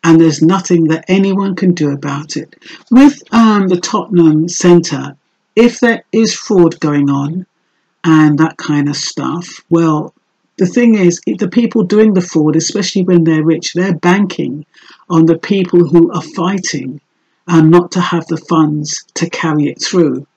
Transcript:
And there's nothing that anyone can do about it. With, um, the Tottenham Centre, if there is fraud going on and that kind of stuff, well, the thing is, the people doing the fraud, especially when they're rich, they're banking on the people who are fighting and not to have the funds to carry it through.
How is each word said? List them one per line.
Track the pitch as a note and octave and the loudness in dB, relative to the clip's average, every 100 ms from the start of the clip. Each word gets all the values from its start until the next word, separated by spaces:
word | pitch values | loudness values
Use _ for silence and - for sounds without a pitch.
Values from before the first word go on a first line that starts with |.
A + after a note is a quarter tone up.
And | E3 E3 | 4 4
there's | E3 C#3+ | 4 2
nothing | D#3+ F#3+ - F3 | 0 0 0 0
that | D#3+ D#3+ - | 0 -2 -2
anyone | F#3+ G3 F#3+ G3 | 0 0 -2 -4
can | F3 F#3 | -2 -2
do | E3+ D3 | 0 -4
about | C#3 C#3+ C#3+ D3+ C#3+ | -4 -8 -8 -10 -12
it. | - _ - - _ | -14 _ -20 -20 _
With, | A#3+ C#4+ - _ | 6 6 2 _
um, | A#3 A3 G#3 F#3+ | 2 2 2 0
the | F3+ | -2
Tottenham | - F#3 - F3 D#3+ D#3 E3+ | -4 -6 0 2 4 2 -2
Centre, | - F3+ F3 - C#3 C#3 - _ _ _ | 0 4 4 2 -8 -8 -14 _ _ _
if | G#3+ A#3+ - | 2 2 2
there | A#3+ A3+ _ | -2 -2 _
is | A3 A3 | -2 0
fraud | - - G3 E3 E3 | -4 0 2 2 0
going | D#3 D3 C#3 | -2 0 0
on | C#3 C#3+ F3 F#3 _ _ _ _ _ | -2 -4 -8 -12 _ _ _ _ _
and | E3 D#3 D3+ D3 | 2 4 4 2
that | D#3+ - | -2 -4
kind | - D3 C#3+ | -4 -2 -2
of | C#3+ | -6
stuff, | - - C3+ F3 F3 - _ | -10 -8 -8 -8 -10 -20 _
well, | E3 E3 D3+ - _ _ _ _ - | 0 2 -2 -6 _ _ _ _ -4
the | |
thing | F3+ B3 A#3+ | -2 2 2
is, | G#3+ F3 F3 - | 4 2 0 -8
the | G3+ F#3 | -6 -2
people | A#3+ A#3 A3+ | -2 0 -2
doing | F3+ G#3 A3 | 0 2 4
the | F#3+ | 2
fraud, | F3+ D#3+ D3+ D#3+ | -2 -2 0 0
especially | D#3 G3+ F#3 F#3+ | -2 -6 -4 -4
when | F3+ F3+ | 2 2
they're | D#3+ D#3 | 2 0
rich, | D#3 E3 - | 0 -2 -4
they're | E3+ G3 | -4 -4
banking | E3 F3+ F#3+ G3 - C#3+ C#3+ D3 _ _ _ _ | -2 0 0 -2 -4 -8 -8 -14 _ _ _ _
on | E3+ E3 | 2 2
the | E3 | 0
people | - G3+ F3+ F3 E3 | -2 -2 0 2 4
who | E3+ E3 | 4 2
are | D#3+ | -2
fighting | - - F3 G3 - C#3+ - D3 _ _ _ _ - | -10 -6 -4 -4 -6 -8 -10 -14 _ _ _ _ 0
and | E3+ D#3 | 2 6
not | F3 F3 | 4 2
to | F#3 | -6
have | F3 E3+ D#3 | -4 -4 -6
the | D#3 | -10
funds | - D#3+ D3+ D3+ D3+ - _ | -2 0 0 -2 -8 -10 _
to | - - | -8 -8
carry | - D#3+ D3+ | -6 -4 -2
it | C#3+ - | -4 -6
through. | - F#3 D#3 C3 C#3+ | -4 0 0 -2 -12